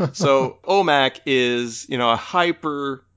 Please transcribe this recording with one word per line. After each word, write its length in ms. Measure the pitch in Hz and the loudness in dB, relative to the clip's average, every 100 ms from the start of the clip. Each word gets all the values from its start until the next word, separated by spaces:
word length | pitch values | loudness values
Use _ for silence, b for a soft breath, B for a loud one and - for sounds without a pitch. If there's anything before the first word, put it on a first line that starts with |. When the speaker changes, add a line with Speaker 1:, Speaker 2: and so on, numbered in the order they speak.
Speaker 1:
<laughs> 100 | 160 | -6
Speaker 2:
So 460 | - 143 135 131 - | -2 2 2 0 -4
omac 560 | - 196 180 147 131 - | -2 2 4 2 2 -2
is, 640 | - 131 123 120 120 113 - | -2 0 2 0 -4 -8 -8
you 80 | 131 | -2
know, 140 | 120 | 0
a 60 | 117 | 0
hyper 920 | - 180 175 165 156 143 139 131 _ | 0 0 0 -2 -6 -6 -6 -8 _